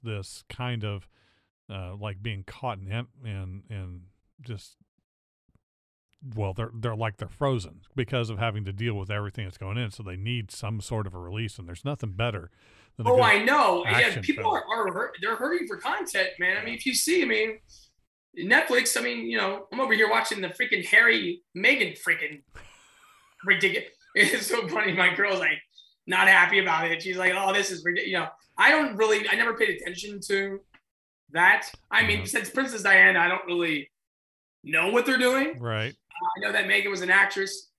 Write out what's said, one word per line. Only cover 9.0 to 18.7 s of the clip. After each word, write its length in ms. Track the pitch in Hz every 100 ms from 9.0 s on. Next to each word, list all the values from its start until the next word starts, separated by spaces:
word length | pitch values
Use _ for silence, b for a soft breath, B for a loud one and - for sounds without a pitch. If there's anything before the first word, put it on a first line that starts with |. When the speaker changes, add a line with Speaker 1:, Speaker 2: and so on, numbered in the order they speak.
| 92
Speaker 1:
everything 360 | 104 104 113 95
that's 120 | -
going 200 | 95 113
in. 120 | 113
So 140 | -
they 120 | 98 92
need 360 | 110 123 98
some 280 | - 107 110
sort 280 | - 113 98
of 60 | 90
a 20 |
release, 400 | 87 104 110 -
and 100 | 87
there's 160 | 87
nothing 280 | 139 147 113
better 400 | 92 120 101 85 b b b b -
than 100 | 240
a 40 |
Speaker 2:
Oh, 40 | 247
Speaker 1:
good 60 |
Speaker 2:
I 200 | 226 208
know. 400 | 233 294 214 175 -
Yeah, 60 |
Speaker 1:
action 300 | - 208 180
Speaker 2:
people 220 | 101 285
Speaker 1:
film. 120 | - -
Speaker 2:
are, 80 | - 226 185
are 60 |
hurt, 240 | 175 247 -
they're 140 | 208 -
hurting 320 | 277 349 -
for 100 | 190
content, 520 | 262 415 349 196 185 -
man. 180 | 180 196
I 20 |
mean, 140 | 226
Speaker 1:
Yeah. 40 | 233
Speaker 2:
if 60 | 262
you 80 |
see, 300 | 233 311 359
I 20 | 240
mean, 320 | 214 220 220 _ b b b _ _ _ 175
Netflix, 600 | 180 285 320